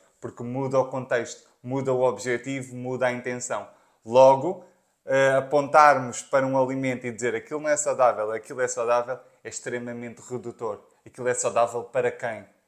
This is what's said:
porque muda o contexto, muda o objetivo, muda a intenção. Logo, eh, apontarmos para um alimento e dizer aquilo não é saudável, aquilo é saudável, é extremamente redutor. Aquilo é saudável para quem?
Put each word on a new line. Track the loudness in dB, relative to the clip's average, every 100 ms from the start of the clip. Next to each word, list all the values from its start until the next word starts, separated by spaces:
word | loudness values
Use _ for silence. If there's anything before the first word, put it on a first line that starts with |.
| _ _
porque | -14 -10
muda | -8 -6 -2 0
o | 0
contexto, | -6 -4 -4 -4 -12 _ _
muda | -8 -4 -2
o | 0
objetivo, | 0 0 -4 -4 -4 -10 -10 -12
muda | -8 -2 -2
a |
intenção. | -2 -6 -8 -6 -8 -10 _ _ _ 2
Logo, | 8 8 8 2 -6 -12 _ _ _ 0
eh, | 2 4 2
apontarmos | 2 0 4 8 8 6 0 -8
para | -2 0 2
um | 2
alimento | 0 -2 -4 -4 -8
e |
dizer | -6 -4
aquilo | -4 -6 -6
não | -2
é | -2
saudável, | 0 4 4 4 -2
aquilo | -6 -8 -4
é | -4
saudável, | -2 0 0 0 -8 -14 _
é | -16
extremamente | -12 -8 -8 -8 -10 -12 -16
redutor. | -12 -10 -10 -8 -8 -8 -14 _
Aquilo | -20 -6 -2
é |
saudável | -2 0 0 0 -2 -6
para | -2 -2
quem? | -4 -8 -10 -14 _